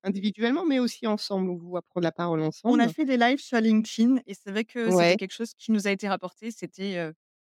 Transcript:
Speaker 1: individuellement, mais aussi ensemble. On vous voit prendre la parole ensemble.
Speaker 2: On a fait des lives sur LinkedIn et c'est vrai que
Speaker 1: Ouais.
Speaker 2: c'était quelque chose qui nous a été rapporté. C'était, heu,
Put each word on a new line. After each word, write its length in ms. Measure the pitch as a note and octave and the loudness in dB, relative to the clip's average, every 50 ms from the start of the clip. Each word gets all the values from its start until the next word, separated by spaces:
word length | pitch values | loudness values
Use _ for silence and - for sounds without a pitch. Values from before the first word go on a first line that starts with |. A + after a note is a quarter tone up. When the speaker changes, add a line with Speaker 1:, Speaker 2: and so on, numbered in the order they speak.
| - | -2
Speaker 1:
individuellement, 640 | F#3+ F#3+ G3 F#3+ G#3+ F#3+ G#3+ A3+ A#3 C4+ E4+ F#4+ | -4 -4 -2 -2 -4 -2 0 0 0 0 0 0
mais 140 | E4 C4+ B3+ | 0 2 2
aussi 280 | B3 A3+ - - - | 0 -2 -4 -4 -2
ensemble. 420 | A3 G#3 G#3 - - G3+ F#3+ F#3 F3+ | -2 -2 -2 -4 -4 -4 -2 -2 -4
On 40 | F3+ | -4
vous 140 | E3+ E3+ F3 | -8 -8 -8
voit 140 | F3+ F3 - | -8 -8 -8
prendre 200 | _ - F3+ E3+ | _ -4 -2 -2
la 80 | E3 | -2
parole 300 | - - F3 F3 E3 D#3 | -2 -2 -2 -2 0 0
ensemble. 320 | D#3 D#3 - - - A3+ A#3+ | 0 -2 -4 -2 0 2 4
Speaker 2:
On 40 | A#3 | 4
a 100 | A#3 A#3+ | 4 2
fait 160 | - - D#4 | 2 -2 -2
des 100 | C4+ C4 | 0 2
lives 220 | A#3+ A#3 A#3+ C4+ C#4 | 2 4 2 2 0
sur 220 | - - B3+ A#3 | -2 -2 0 2
LinkedIn 560 | A3 A3+ G#3+ A3 A3 - - - A3+ A#3+ C4+ B3 - | 4 4 4 2 2 0 0 2 4 4 4 2 0
et 60 | - G3+ | -6 -16
c'est 180 | - - G3+ | -14 -10 -6
vrai 140 | G3 G#3+ A3+ | -4 -4 -4
que 240 | _ - B3 A#3 A3 | _ -6 -4 0 2
Speaker 1:
Ouais. 140 | F#3 F3+ E3+ F3 | 4 6 6 4
Speaker 2:
c'était 60 | F#3 | 4
quelque 160 | G#3+ G3 F#3 - | 2 -2 -8 -8
chose 180 | - A#3 A3+ - | -8 -10 -10 -10
qui 160 | _ - - | _ -2 0
nous 160 | A3 G#3 F#3+ | 0 0 2
a 40 | G3+ | 0
été 180 | G3 F#3+ - G3+ | -2 -2 -2 -4
rapporté. 420 | G3 F#3 - F3 _ - G#3+ A#3 | -4 -4 -6 -10 _ -12 -12 -12
C'était, 460 | A3 - F#3+ B2+ _ - F#3+ G3+ F#3+ | -12 -10 -14 -14 _ -10 -8 -6 -6
heu, 160 | F3 E3 D#3 E3 _ _ _ _ _ _ | -6 -6 -8 -10 _ _ _ _ _ _